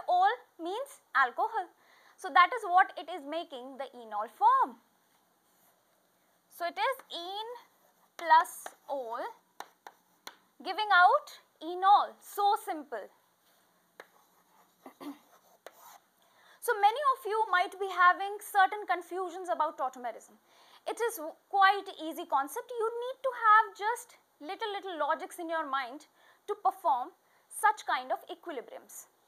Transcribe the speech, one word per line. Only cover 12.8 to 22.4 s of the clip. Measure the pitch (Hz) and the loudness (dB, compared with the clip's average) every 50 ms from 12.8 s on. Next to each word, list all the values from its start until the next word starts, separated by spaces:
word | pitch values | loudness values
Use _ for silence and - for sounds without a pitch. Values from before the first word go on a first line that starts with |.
| 285 294 - 214 190 - _ _ _ _ _ _ _ _ _ _ _ _ _ _ _ _ _ - - _ _ _ _ _ _ _ _ _ _ _ _ _ _ _ - 262 - - | -10 -10 -10 -10 -10 -12 _ _ _ _ _ _ _ _ _ _ _ _ _ _ _ _ _ -20 -20 _ _ _ _ _ _ _ _ _ _ _ _ _ _ _ -20 -20 -20 -18
<clears throat> | - 294 277 - _ _ _ _ _ _ _ _ _ - - _ - - - - _ _ _ _ _ _ _ _ _ _ - _ - - | -16 -16 -16 -16 _ _ _ _ _ _ _ _ _ -20 -20 _ -20 -20 -20 -20 _ _ _ _ _ _ _ _ _ _ -20 _ -4 -2
So | 466 415 403 | 2 4 4
many | 415 453 539 605 554 523 | 4 4 4 2 2 0
of | - - | 0 -2
you | 403 415 440 440 427 | -4 -2 -2 0 2
might | 370 359 359 403 392 370 | 2 2 0 0 -4 -6
be | 392 381 | -8 -4
having | 370 349 359 359 359 311 381 403 415 403 - | 2 4 6 6 6 4 0 -6 -8 -8 -10
certain | - - 403 381 - 415 403 415 | 0 2 4 4 4 2 -2 -4
confusions | - 359 339 339 - 339 359 381 359 320 370 370 339 | -4 -4 -4 -4 -6 -8 -8 -6 -6 -8 -8 -6 -4
about | 339 269 311 311 320 320 | -2 -2 -2 -2 -4 -4
tautomerism. | 294 254 - 262 240 240 - 180 - - 214 _ _ _ _ _ - - - - _ | -6 -8 -8 -8 -12 -12 -12 -12 -16 -20 -20 _ _ _ _ _ -20 -20 -20 -14 _
It | - 440 - | -10 -6 -4
is | 466 466 - | -4 -4 -4
w-, | - 302 320 - - _ _ | -6 -10 -12 -12 -14 _ _
quite | - 392 381 381 403 403 381 392 339 | 2 4 6 6 4 2 -2 -10 -12
easy | - 320 311 311 285 349 - | -10 -10 -10 -8 -10 -6 -2
concept. | 320 269 | -2 -2